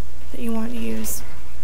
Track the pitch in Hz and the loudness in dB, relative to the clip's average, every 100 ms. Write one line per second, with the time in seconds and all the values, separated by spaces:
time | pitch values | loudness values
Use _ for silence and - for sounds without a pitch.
0 | - - - - 240 226 226 240 226 220 | 0 0 0 0 0 0 0 0 0 0
1 | 214 - - - - - | 0 0 0 0 0 0